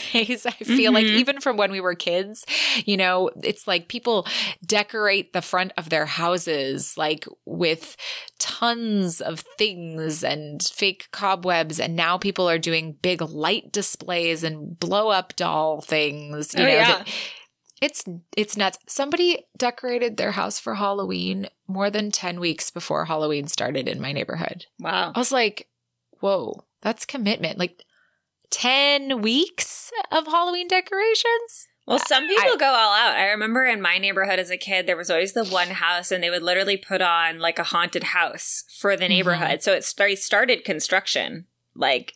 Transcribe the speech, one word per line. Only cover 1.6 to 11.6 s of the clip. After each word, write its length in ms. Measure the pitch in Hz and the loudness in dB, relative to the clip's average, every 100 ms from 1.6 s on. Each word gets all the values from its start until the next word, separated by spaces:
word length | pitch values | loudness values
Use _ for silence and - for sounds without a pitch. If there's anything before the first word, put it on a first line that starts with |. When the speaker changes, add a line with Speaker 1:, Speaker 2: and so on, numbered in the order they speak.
| 196 | 0
Speaker 1:
we 80 | 196 | 0
were 140 | 180 175 | -2 -2
kids, 500 | - 175 202 214 - - - 247 208 | -2 -2 -2 -6 -4 -2 0 0 0
you 120 | 196 | 2
know, 320 | 185 185 185 - | 2 2 0 -2
it's 240 | - 160 - | -4 -2 0
like 200 | 180 170 | -2 -2
people 380 | 240 240 214 175 - - - 170 | -6 0 0 0 -4 -4 -6 0
decorate 680 | 208 208 220 208 196 - | 0 0 0 2 2 0
the 80 | 180 | -4
front 300 | - 185 185 - | 0 0 0 -4
of 120 | 160 | 0
their 160 | 160 156 | 0 0
houses, 920 | 156 170 180 170 151 135 139 - - | 0 0 2 2 0 -2 0 0 2
like, 280 | 156 156 - - - | 0 -2 -6 -16 -10
with 500 | 165 170 165 - - - - - _ | 0 0 0 -4 -12 -10 -10 -14 _
tons 840 | - - 233 233 226 208 180 - | -4 0 0 0 0 2 4 2
of 200 | - 160 - - | 0 -6 -10 -2
things 680 | 214 175 170 160 160 156 | -2 -2 -10 -6 -4 -2
and 380 | 156 147 151 147 | -2 -2 -6 -4
fake 440 | - - 202 185 - | -4 0 -2 -2 -12
cobwebs. 680 | - 202 190 180 170 | -4 -2 0 2 0